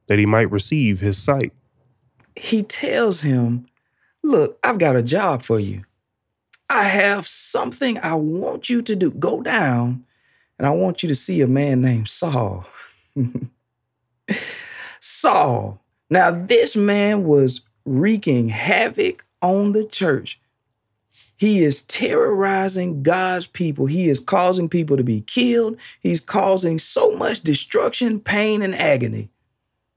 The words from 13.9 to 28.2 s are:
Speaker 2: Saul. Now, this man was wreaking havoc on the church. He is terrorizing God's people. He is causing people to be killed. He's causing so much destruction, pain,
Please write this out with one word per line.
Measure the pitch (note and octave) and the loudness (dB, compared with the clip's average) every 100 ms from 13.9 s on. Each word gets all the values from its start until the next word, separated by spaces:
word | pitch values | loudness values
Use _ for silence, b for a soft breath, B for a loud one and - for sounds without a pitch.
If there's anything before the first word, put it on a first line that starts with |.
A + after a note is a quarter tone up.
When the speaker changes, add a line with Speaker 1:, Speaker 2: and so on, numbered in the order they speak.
| _ _ _ - B B B B B B B | _ _ _ -8 B B B B B B B
Speaker 2:
Saul. | - - - G#3+ D3+ A#2 G2+ G2+ _ _ - | -6 0 2 4 2 0 -4 -10 _ _ -2
Now, | E3+ F3 | 2 4
this | F3 F#3 A#3 - G#3+ | 2 2 2 4 2
man | G3+ G#3 G3+ G#3 | 2 2 2 0
was | E3+ C#3+ C3 B2 _ _ | 4 4 4 0 _ _
wreaking | - C3 G3 A3 F#3 B2 A2+ | -4 0 2 2 2 0 0
havoc | G#2 D#3+ - A#3 - G2 - - - | -2 0 0 0 0 -2 -4 -12 -4
on | F3+ G3 G#3 | 0 0 2
the | G#3+ | 0
church. | G#3+ - F#3 C3 - - _ _ _ _ _ _ _ b b b | -2 -2 -2 -2 -4 -16 _ _ _ _ _ _ _ b b b
He | G#3+ G3+ | 2 4
is | D#3 C3 | 2 0
terrorizing | - - G#3 A3+ A#3 G3 G3 F#3+ G3 F#3+ F3+ D3+ | -6 -4 0 2 2 2 0 0 -2 -2 -4 -2
God's | C3+ F#3 F#3 F3+ E3+ | 0 2 0 -4 -6
people. | - E3+ C#3+ C3+ | -6 -4 -2 -2
He | E3 E3+ | 0 0
is | C3+ | 0
causing | - F#3+ F3+ F#3 E3+ | 0 2 2 2 0
people | F3+ D#3 C#3 | -2 0 0
to | |
be | B2 A2 | 0 -2
killed. | G#2+ B3 B3 A#3 A3 A3+ B B | -4 0 2 2 0 -4 B B
He's | F#3 E3+ | -2 -2
causing | - G3+ G3 F#3+ F3 D#3+ | -2 0 2 2 0 -2
so | - - - - | -2 2 2 2
much | - - | -2 -4
destruction, | D#3+ C#3+ - G#4+ - - A#3+ | -2 -2 0 -2 0 0 -2
pain, | G#3+ | -2